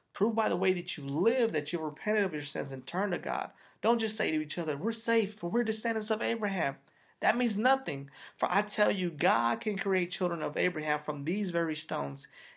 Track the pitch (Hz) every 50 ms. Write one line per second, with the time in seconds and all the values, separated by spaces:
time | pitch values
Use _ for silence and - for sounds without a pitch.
0 | _ _ - - 196 233 214 220 214 208 196 180 190 190 185 175 175 - - -
1 | 139 139 139 151 190 226 262 262 240 202 170 151 143 - - 160 156 151 147 -
2 | - 208 214 214 202 180 156 147 143 143 - 160 147 135 135 131 127 - - 180
3 | 202 202 180 - - - 64 - - - - - - - _ _ - 220 240 226
4 | 220 214 214 - 175 165 160 156 156 151 - 180 165 156 143 139 165 226 226 -
5 | - 233 233 226 208 202 - - - 175 185 240 233 220 214 220 - 233 226 220
6 | 214 214 220 214 220 226 233 220 214 202 190 185 156 139 139 - _ _ _ _
7 | _ _ _ - - 196 226 240 254 233 196 202 220 254 269 269 269 - 143 139
8 | 139 139 - - - - - - - - - 196 208 214 - - 208 214 208 185
9 | 185 175 156 143 165 185 214 226 233 233 233 226 - 220 202 185 - 196 190 185
10 | 175 180 - - 185 175 175 165 151 151 - 185 175 185 165 156 151 156 151 147
11 | 143 - 147 143 139 156 185 214 208 180 170 170 170 160 151 151 - - - 151
12 | 143 139 139 139 - - - - - - -